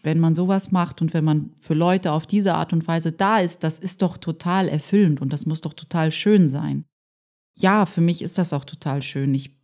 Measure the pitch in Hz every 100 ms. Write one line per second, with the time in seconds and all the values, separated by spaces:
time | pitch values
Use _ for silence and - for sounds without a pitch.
0 | 156 165 165 165 185 196 - 185 165 -
1 | 165 165 156 151 147 _ - 156 170 185
2 | 185 151 - 202 190 165 160 165 160 165
3 | 165 160 196 220 175 - 160 - 185 -
4 | 180 - - 160 175 190 185 151 - 202
5 | 185 139 139 147 156 160 156 - - 170
6 | 160 156 202 208 156 139 - 139 - _
7 | _ _ _ _ _ - 190 214 190 -
8 | 170 170 - - 170 143 - - 147 139
9 | 139 139 139 135 135 _